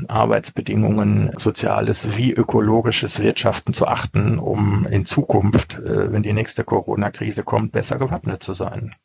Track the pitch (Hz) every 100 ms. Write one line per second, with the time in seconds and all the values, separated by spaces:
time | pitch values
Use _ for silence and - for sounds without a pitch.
0 | - 110 110 107 - - 113 107 107 104
1 | 104 104 104 - 110 - 110 104 107 110
2 | 107 104 127 120 110 113 107 113 113 110
3 | 107 - 107 - - - - - - -
4 | - 101 107 110 101 104 104 104 - 104
5 | 85 - - 104 98 - - - - 110
6 | 104 104 104 107 110 - - 107 107 104
7 | 101 - 107 104 - 113 110 110 - 123
8 | 135 - - 92 - 92 90 - 107 -